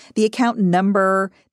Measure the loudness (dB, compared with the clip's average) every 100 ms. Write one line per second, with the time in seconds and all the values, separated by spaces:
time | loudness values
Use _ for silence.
0 | -8 -2 -2 0 -2 0 0 2 0 0
1 | 0 0 -4 _ -8